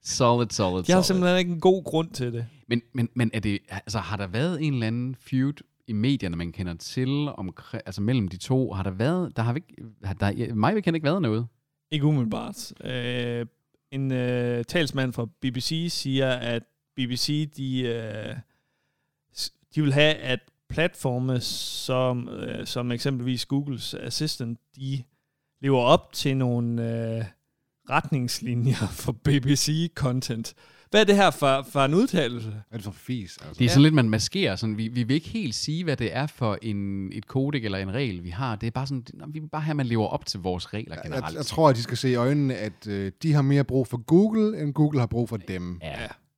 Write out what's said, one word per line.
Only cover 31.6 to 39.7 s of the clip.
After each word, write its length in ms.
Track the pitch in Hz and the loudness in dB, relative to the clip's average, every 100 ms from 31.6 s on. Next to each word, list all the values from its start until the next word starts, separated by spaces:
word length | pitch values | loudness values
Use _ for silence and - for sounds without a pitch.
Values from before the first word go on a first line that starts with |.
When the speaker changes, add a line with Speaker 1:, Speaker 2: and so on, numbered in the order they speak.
| 139 | 0
Speaker 2:
for 80 | 143 135 | 2 4
en 80 | |
udtalelse? 560 | 160 262 - 127 120 110 | 4 4 2 0 -2 -8
Speaker 3:
Hvad 120 | 107 104 | -10 -10
er 40 | 117 | -10
det 60 | |
for 80 | 101 | -10
fis, 460 | 98 - 127 92 - | -12 -8 -6 -6 -14
altså? 160 | - | -16
Speaker 1:
Det 80 | 80 | 2
er 40 | 123 | 4
Speaker 2:
Ja. 40 | |
Speaker 1:
sådan 120 | 135 | 8
lidt, 100 | 151 | 8
man 160 | 156 113 | 8 4
maskerer 460 | 110 - - 170 92 | 2 0 0 0 0
sådan, 220 | 110 104 | -2 -2
vi, 100 | 113 | -4
vi 160 | 123 | -2
vil 100 | 113 143 | 0 0
ikke 140 | 156 | -2
helt 260 | 226 175 107 | -6 -6 -6
sige, 280 | - 156 | -4 -4
hvad 140 | 175 131 | -2 -2
det 180 | 113 98 | -2 -2
er 120 | 143 | -4
for 300 | - 117 98 | -2 -2 -2
en, 500 | 113 101 101 98 95 | -4 -4 -4 -6 -6
et 140 | - 107 | -10 -4
kodek 380 | 135 135 143 110 | -2 0 -2 -2
eller 120 | 95 | -4
en 160 | 95 | -4
regel, 300 | 104 139 90 | -4 -4 -4
vi 60 | 87 | -8
har. 260 | 90 131 107 | -6 -4 -4
Det 120 | 117 | -4
er 40 | |
bare 160 | 123 135 | -4 -4
sådan, 140 | 135 | -6
det, 120 | 117 - 147 | -8 -14 -12
vi 120 | 156 | -10
vil 80 | 156 | -8
bare 140 | 156 | -6
have, 100 | 156 | -2